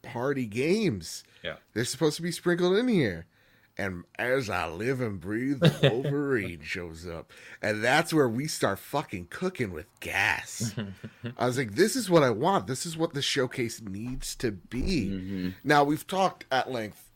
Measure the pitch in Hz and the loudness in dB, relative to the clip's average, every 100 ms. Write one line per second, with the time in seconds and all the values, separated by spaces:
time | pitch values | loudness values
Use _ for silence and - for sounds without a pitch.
0 | - 120 131 135 120 104 147 208 202 104 | -8 -2 0 0 -2 0 2 4 2 0
1 | 80 - - _ 85 78 _ 107 120 - | -6 -14 -16 _ -10 -10 _ -4 -4 0
2 | 160 151 170 170 180 175 180 190 254 208 | 0 0 -6 -2 0 2 4 4 4 4
3 | 120 82 - _ _ _ _ - 98 87 | 4 0 -10 _ _ _ _ -6 -6 -6
4 | - - 120 135 107 90 82 82 117 131 | -10 -4 2 2 2 -2 -2 -2 -2 0
5 | 120 95 87 110 131 139 165 - 139 117 | -2 -4 -4 -2 0 6 4 6 4 4
6 | 147 143 143 127 92 85 76 95 87 80 | 0 0 2 0 0 -8 -8 -6 -6 -10
7 | 87 82 - - - - 104 107 113 143 | -10 -10 -12 -20 -20 -4 -2 2 4 4
8 | 165 160 131 113 156 - 117 98 - 143 | 4 4 4 2 -4 0 0 0 -4 -6
9 | 151 98 85 - 185 185 107 82 - _ | -4 -10 -10 -6 -6 -4 -6 -6 -14 _
10 | 85 92 104 76 - - 117 104 101 92 | -4 0 2 0 -4 -6 -6 -4 -8 -10
11 | - - 120 123 123 127 120 104 214 262 | -16 -12 -12 -2 0 0 -4 2 2 2
12 | 196 170 135 107 160 196 95 131 175 165 | 4 6 6 4 2 2 0 -6 -6 -4
13 | 165 139 131 143 127 - 117 - 110 98 | -2 -2 -2 0 0 -2 -4 -4 -10 -8
14 | 120 131 - - 123 95 - 120 180 180 | -8 -8 -8 -4 -4 -4 -8 -4 0 0
15 | 98 95 92 98 90 92 131 147 143 151 | -2 -4 -6 -4 -4 -4 4 4 6 2
16 | - 185 185 - - 131 117 123 107 - | -2 0 0 0 -2 0 0 -4 -6 -10
17 | - | -20